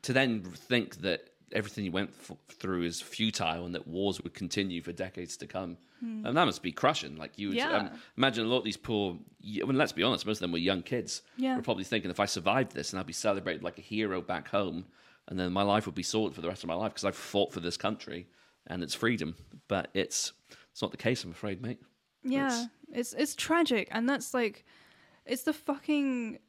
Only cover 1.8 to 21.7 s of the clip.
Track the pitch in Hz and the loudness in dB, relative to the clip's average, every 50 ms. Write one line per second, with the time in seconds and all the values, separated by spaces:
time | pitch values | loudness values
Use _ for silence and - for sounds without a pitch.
1.8 | 101 92 82 95 101 - - - - - 80 - _ - - - - 95 92 87 | -4 0 2 0 0 0 -4 -14 -14 -14 -14 -16 _ -20 -14 -6 -2 0 2 2
2.8 | 85 85 82 - - - - - 113 110 104 - 95 80 82 87 87 87 87 82 | 2 0 0 -4 -8 -8 -2 0 0 0 2 0 0 0 0 -2 -4 -4 -6 -6
3.8 | - - 80 92 98 101 92 - - 82 - - 95 85 - 104 98 95 87 85 | -6 -4 -2 0 2 2 0 0 -6 -10 -8 -6 -6 -2 0 0 0 0 -2 -4
4.8 | 82 87 85 87 95 92 - 92 90 85 - - - - - 92 95 87 85 - | -6 -6 -6 -6 -6 -6 -6 -10 -8 -8 -8 -10 -10 -8 -6 -6 -6 -6 -8 -12
5.8 | _ _ _ - 247 226 220 220 214 107 123 160 175 123 90 - - 90 - - | _ _ _ -12 -10 -8 -8 -6 -4 0 2 4 4 2 2 -2 -4 -6 -2 2
6.8 | - 135 156 - - 69 73 78 78 - - - 104 98 - - - - - 104 | 2 2 2 2 -4 -8 -10 -10 -10 -12 -8 -6 -4 -2 0 0 0 2 0 0
7.8 | 104 98 - - - - _ - 131 135 113 113 110 110 123 127 98 107 98 - | 0 -2 -8 -14 -18 -12 _ 2 2 2 2 2 0 2 2 2 0 -2 -6 -6
8.8 | - - 113 104 101 95 85 - - - _ _ - 101 107 - - 131 135 131 | -4 -2 0 2 2 0 -2 -6 -12 -18 _ _ -12 -6 -4 -2 0 2 4 4
9.8 | 147 - - - 90 123 123 - - 104 107 - 87 87 85 85 85 90 98 90 | 2 2 2 2 4 4 4 2 0 -2 -2 0 0 0 0 2 2 2 2 2
10.8 | - - 127 120 - - - - - _ - - 262 262 262 247 - - 110 95 | 0 -2 -2 -2 -2 -4 -6 -8 -8 _ -6 -2 0 0 0 0 0 0 0 0
11.8 | 95 - 120 110 - 92 87 - 101 98 - 98 80 98 107 135 131 - - - | 0 0 -2 0 0 -2 0 2 2 2 2 0 2 4 4 4 2 2 -2 -6
12.8 | 76 - - 95 92 - - - - 107 101 98 90 98 82 73 78 87 - - | -6 -4 -4 -4 -4 -4 -6 0 2 2 2 2 0 -2 -4 -2 -4 -6 -6 -8
13.8 | - - 107 107 110 101 95 90 87 - 92 80 73 - - 101 101 90 80 85 | -10 -4 0 0 2 2 0 -2 -2 -2 -4 -4 -2 2 2 2 2 2 -2 -4
14.8 | 92 - _ - - - - _ _ - - 92 92 90 90 98 101 101 101 107 | -8 -8 _ -20 -20 -20 -20 _ _ -6 -2 0 0 2 4 4 6 6 6 4
15.8 | 104 98 76 92 87 - - 110 110 95 - 87 82 85 95 - - 85 82 90 | 4 2 -4 -4 -2 0 2 2 2 2 0 -2 -4 -4 -4 -2 -4 -2 -2 0
16.8 | 107 - - - - 98 92 - - - - 101 101 - - 95 85 87 85 - | 0 -2 -2 0 -2 -2 -2 -2 -10 0 4 4 4 4 2 -4 -4 -4 -4 0
17.8 | - 101 107 101 - - - 87 90 - _ _ _ _ _ _ _ - 87 90 | 0 -2 -2 -2 -6 -10 -10 -10 -10 -12 _ _ _ _ _ _ _ -8 -6 -6
18.8 | 87 71 - - - 117 123 107 80 78 85 - - - - - _ _ 101 92 | -4 -4 -4 0 2 2 2 2 -2 -4 -6 -8 -14 -20 -20 -20 _ _ -2 -2
19.8 | 85 - - 95 92 - - - - - - _ _ _ - - - _ _ - | -2 0 0 0 0 2 0 -2 -2 -2 -6 _ _ _ -20 -20 -20 _ _ -4
20.8 | - 92 - - - 113 127 - - 90 82 - - 104 98 90 - 110 | -4 -4 -4 0 2 2 2 2 -2 -10 -10 -6 -4 -4 -4 -4 -6 -8